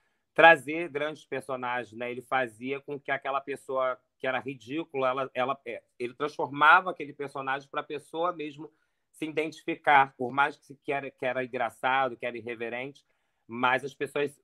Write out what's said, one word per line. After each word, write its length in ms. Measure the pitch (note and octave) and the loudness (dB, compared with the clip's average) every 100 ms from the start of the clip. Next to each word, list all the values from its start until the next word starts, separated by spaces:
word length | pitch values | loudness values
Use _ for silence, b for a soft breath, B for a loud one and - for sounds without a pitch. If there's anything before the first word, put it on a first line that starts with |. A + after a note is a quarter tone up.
| _ _ _ | _ _ _
trazer 560 | - D#3+ D#3+ B2+ D#3+ E3+ | 10 10 10 4 -6 -6
grandes 340 | C#3 D3+ D3+ | -4 -6 -8
personagens, 720 | - C3+ B2+ C3 B2+ B2 A2 G#2+ | -8 -8 -6 -6 -4 -4 -6 -8
né? 140 | A#2+ | -8
Ele 140 | B2 | -8
fazia 560 | B2 C3+ B2 G#2+ B2+ C#3 | -2 -2 -2 -6 -8 -8
com 200 | - C#3+ | -8 -12
que 120 | - | -4
aquela 280 | C3+ - C#3 | -4 -2 -4
pessoa 560 | C#3 C3+ - C3 C3 B2+ _ _ | -4 -10 -4 -2 -2 -4 _ _
que 80 | C3 | -4
era 140 | B2+ | -4
ridícula, 680 | A#2+ C3+ G#2+ D3 E3 C#3 C3 | -6 -12 -8 -8 -6 -2 0
ela, 220 | C3 C3 - | 0 -4 -2
ela, 240 | B2+ C3 - | -2 -4 -8
é, 160 | G#2+ _ _ | -12 _ _
ele 160 | A#2+ B2 | -10 -4
transformava 760 | D3 - C#3+ C#3 D3+ F3 F#3 | -6 -4 -6 4 8 8 6
aquele 240 | - D3 | -8 -10
personagem 560 | C#3+ C#3 C#3+ C3+ C#3 C3+ | -10 -10 -8 -6 -6 -6
pra 140 | D3 | -8
pessoa 500 | D3 D3 - D#3+ E3+ | -6 -10 -8 -2 -2
mesmo 380 | E3+ D3+ C#3+ D#3 _ _ _ _ | -2 -10 -10 -20 _ _ _ _
se 140 | - D#3 | -8 -4
identificar, 880 | D3+ D#3 D3+ - E3 - C#3+ C3+ - | -2 -4 -6 -6 -2 4 6 6 0
por 140 | B2+ | -4
mais 260 | C3+ C#3+ D3 | 0 0 0
que, 180 | _ C#3+ | _ -18
que 80 | - | -6
era, 200 | C#3 C3+ | -4 -6
que 140 | - C3 | -6 -4
era 180 | B2+ | -4
engraçado, 760 | B2+ B2+ A#2 - C3+ C3+ C3+ A#2 | -6 -4 -4 -2 0 2 0 -2
que 80 | B2 | -8
era 120 | A#2+ | -8
irreverente, 680 | A2+ A#2 A#2 A#2+ C3+ C#3 _ _ _ _ _ | -10 -8 -8 -8 -10 -14 _ _ _ _ _
mas 380 | A2+ B2+ C3 | -2 2 2
as 100 | C#3 | -2
pessoas 460 | - C#3 D3 C#3+ - | -6 -4 -2 -4 -6